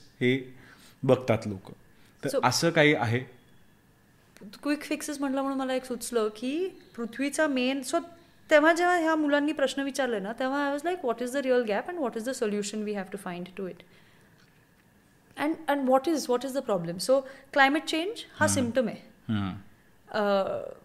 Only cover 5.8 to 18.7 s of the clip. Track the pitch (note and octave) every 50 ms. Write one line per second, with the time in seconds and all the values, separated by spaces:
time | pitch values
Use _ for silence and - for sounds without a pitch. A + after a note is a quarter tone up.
5.8 | B3+ - A#3+ A3+ - - A#3+ A3+ G#3+ G#3+ G#3+ - B3+ B3+ C#4+ E4+ F#4+ F4+ - -
6.8 | - - - A#3 A#3 - - - C#4 C#4+ C#4+ D#4+ D#4 D4 C4 B3+ B3 B3+ C4+ C#4
7.8 | B3+ - E4+ E4+ E4+ - - - - _ _ - - - D#4 D4 D4+ E4 E4+ E4+
8.8 | F4+ F4+ F4+ F4 D#4 D#4+ D#4+ D#4 D4+ C#4+ C#4+ C#4+ C#4+ D4+ D4+ D4+ C4+ C4 - C#4
9.8 | C#4 C#4 C4+ C#4 C4 A#3+ A3+ G3+ F#3 G#3 A#3 - C4 C4 C#4 C#4+ C#4+ C#4 C#4+ D4
10.8 | D4+ F4 F#4 F4+ C#4 A#3 A3+ A#3 B3 B3 B3+ C#4+ C4 C4 B3 B3 A#3+ G#3 G3 A3+
11.8 | C4 F4+ F4+ E4+ C4+ A3+ - A3+ G#3+ C4 C4 - A3+ G#3+ G3+ G#3 G3+ G3+ A3 G#3+
12.8 | G#3 G#3+ G#3 G3 F#3 - - G3 - F#3 F3 F3 F3+ F3+ - - F#3+ F3 E3+ -
13.8 | - - - - - - _ _ _ _ _ _ _ _ _ _ _ _ _ _
14.8 | _ _ _ _ _ _ _ _ _ _ _ - C#4+ D#4 D#4+ - - - C#4+ C#4+
15.8 | C4 B3 C4 C4 C4 E4+ D#4+ C4 - - A#3+ B3 C4 C4+ B3+ C#4 B3+ A3+ G3+ F3+
16.8 | E3 E3+ F3 F#3 - - C4 C#4 C4+ - - - - - - C#4+ C4+ C4+ D4 D#4+
17.8 | D#4 - E4 D#4+ F4 G#4 A#4 - - - - - D4+ D4+ - C#4 B3 A#3